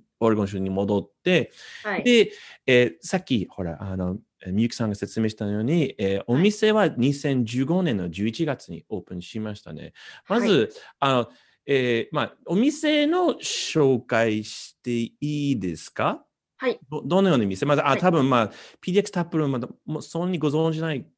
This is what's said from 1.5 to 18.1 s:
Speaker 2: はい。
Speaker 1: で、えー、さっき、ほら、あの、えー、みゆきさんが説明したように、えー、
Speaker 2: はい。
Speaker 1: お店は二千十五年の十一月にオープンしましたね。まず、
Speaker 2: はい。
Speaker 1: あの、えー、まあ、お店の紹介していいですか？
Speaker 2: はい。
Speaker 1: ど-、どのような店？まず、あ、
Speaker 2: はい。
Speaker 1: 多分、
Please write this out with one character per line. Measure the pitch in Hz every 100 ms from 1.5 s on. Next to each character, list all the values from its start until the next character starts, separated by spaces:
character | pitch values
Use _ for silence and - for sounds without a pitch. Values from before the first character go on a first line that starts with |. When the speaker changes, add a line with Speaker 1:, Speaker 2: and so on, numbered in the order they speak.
| - - -
Speaker 2:
は | 214 190
い。 |
Speaker 1:
で、 | 247 240 196 - - - -
え | 123
ー、 | 123 -
さ | - 190
っ |
き、 | - 120 90
ほ | -
ら、 | 87 78
あ | 98 95
の、 | 90 95 - _ 90
え |
ー、 |
み | 95
ゆ | 117
き | -
さ | 113
ん |
が | 101
説 | 101 -
明 | 110
し | 107
た | 104
よ | 104
う |
に、 | 113 170 143 -
え | 98
ー、 | 98
Speaker 2:
は |
い。 | -
Speaker 1:
お | 123
店 | 196 208 214
は | 214 180
二 | - 127
千 | 143 151 135 113
十 | 120 131
五 | 175
年 | 180 107
の | 87
十 | 82 107
一 | 113 156
月 | 131 -
に | 82 -
オ | 104
ー |
プ | - 90
ン |
し | 87 113
ま | 107 101
し |
た | -
ね。 | 76 73 - - - _
ま | 220
ず、 | 233
Speaker 2:
は | 165
い。 | 107 - - _
Speaker 1:
あ | 139
の、 | 131 117 - _ _ -
え | 139 123 117 -
ー、 | 151
ま |
あ、 | 110 - -
お | 175
店 | 269 302 311 302 294
の | 349 359 -
紹 | - - - 160 135 127 -
介 | 117 113 107
し | 107 - - _
て | 127
い | 120 117 -
い | 147 147 143 123
で | 90 78
す | -
か？ | - 127 262 - _ _ _
Speaker 2:
は | 254
い。 | - -
Speaker 1:
ど-、 | 151 143
ど | 180
の | 196
よ | 139
う |
な | 104
店？ | 95 143
ま | 143
ず、 | 143
あ、 |
Speaker 2:
は | 131
い。 |
Speaker 1:
多 |
分、 | 180